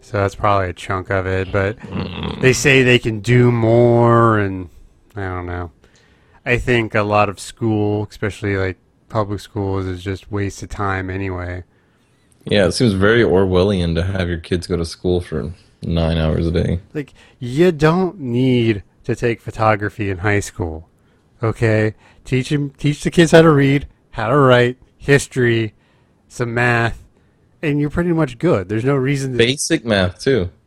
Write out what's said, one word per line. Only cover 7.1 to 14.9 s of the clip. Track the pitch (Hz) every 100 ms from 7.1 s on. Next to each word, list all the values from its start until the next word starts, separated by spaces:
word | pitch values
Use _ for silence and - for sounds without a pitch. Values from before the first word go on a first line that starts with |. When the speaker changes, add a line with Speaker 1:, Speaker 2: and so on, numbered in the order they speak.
| 104 104
Speaker 1:
of | 92
school, | - - 113 107 104 104 104
especially, | - 107 - 104 98
like, | 95 90 _ _ _
public | 113 101 101
schools, | - - 98 95 95
is | 90
just | 90 95 -
waste | 101 101 -
of | 101
time | - 98 95 92
anyway. | 95 98 90 87 90 87 _ _ _ _ _ _ _
Speaker 2:
Yeah, | - 104 90
it |
seems | - 127
very | 95 98 117
Orwellian | 98 90 95 90 95 98 85
to | 82
have | 90 95 87
your | 85
kids | - 90 -
go | 87
to |
school | 82